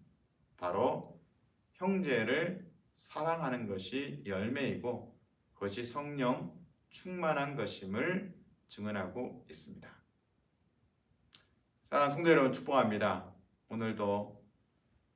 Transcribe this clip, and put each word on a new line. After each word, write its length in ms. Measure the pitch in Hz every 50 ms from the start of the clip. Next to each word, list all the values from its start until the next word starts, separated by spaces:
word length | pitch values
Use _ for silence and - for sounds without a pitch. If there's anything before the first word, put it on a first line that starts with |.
| - _ _ _ _ _ _ _ _ _ _ -
바로 640 | - 87 87 98 120 127 151 156 - - - - - _ _ _ _ _ _ _ _ _ _
형제를 920 | - 185 190 196 185 - 147 127 113 110 113 131 151 170 - - - - - - _ _ _ _ _
사랑하는 680 | - - - 151 151 165 165 165 156 131 123 120 113 104
것이 560 | 98 92 92 - 123 135 143 143 143 143 -
열매이고 920 | 101 98 95 101 113 131 143 135 110 95 92 - 123 123 120 - - - - _ _ _ _ _ _ _
그것이 300 | - 98 98 95 120 120
성령 720 | 117 - 147 147 147 147 143 127 123 127 - - - - - - - - _ _ _
충만한 640 | - - - 185 185 180 170 160 151 143 139 143 143
것임을 800 | 127 107 98 - - 98 95 98 113 143 170 185 196 - - - - - - - _ _ -
증언하고 800 | - - 101 104 107 101 92 90 90 87 85 - - - - -
있습니다. 400 | - - - 110 98 - - - - - _ _ _ _ _ _ _ _ _ _ _ _ _ _ _ _ _ _ _ _ _ _ _ _ _ _ - - - _ _ _ _ _ _ _ _
사랑하는 300 | - - 143 143 139 143
성도 140 | 147 170 165
여러분, 200 | 160 143 135 127 123
축복합니다. 760 | - - - 143 131 120 110 104 104 104 101 92 92 - - - - - _ _ _ _ -
오늘도 760 | 110 113 113 113 104 98 104 101 101 104 104 - - - - - _ _ _ _ _ _ _ _ _ _ _ _ _